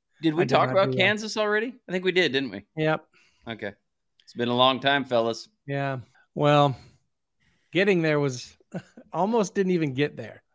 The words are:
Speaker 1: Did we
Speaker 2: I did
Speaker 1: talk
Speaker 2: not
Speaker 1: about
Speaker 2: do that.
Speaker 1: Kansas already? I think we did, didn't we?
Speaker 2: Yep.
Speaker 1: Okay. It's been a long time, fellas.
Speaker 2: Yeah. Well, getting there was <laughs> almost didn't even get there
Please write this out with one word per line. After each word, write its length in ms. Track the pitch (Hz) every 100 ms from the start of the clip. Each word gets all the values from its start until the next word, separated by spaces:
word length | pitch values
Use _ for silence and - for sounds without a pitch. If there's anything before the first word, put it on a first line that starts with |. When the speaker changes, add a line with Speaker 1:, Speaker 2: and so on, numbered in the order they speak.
| _ -
Speaker 1:
Did 140 | 160
we 80 | 156
Speaker 2:
I 40 | 135
did 80 | 151
Speaker 1:
talk 100 | -
Speaker 2:
not 60 |
Speaker 1:
about 140 | 185 196
Speaker 2:
do 60 | 127
that. 60 |
Speaker 1:
Kansas 320 | 185 208 214 220
already? 400 | 208 208 240 - -
I 40 |
think 120 | 185
we 60 | 185
did, 220 | 175 165
didn't 180 | 131 135
we? 140 | 98 - 156
Speaker 2:
Yep. 280 | 156 156 - _ _ _ -
Speaker 1:
Okay. 260 | 110 104 101 _ _ _ _
It's 80 | _
been 160 | 117 120
a 80 | 120
long 240 | 131 127
time, 240 | 135 143
fellas. 440 | 127 123 117 110 - _
Speaker 2:
Yeah. 340 | - 139 139 131 - _ _
Well, 420 | - 147 147 143 123 - _ _ _ _ _ _ _ _
getting 300 | 170 202 185
there 160 | 160 147
was 380 | 143 123 - _ _
<laughs> 400 | 175 - - -
almost 420 | 160 190 233 185
didn't 160 | - 185
even 220 | 180 151
get 220 | 127 147 -
there 260 | 107 - _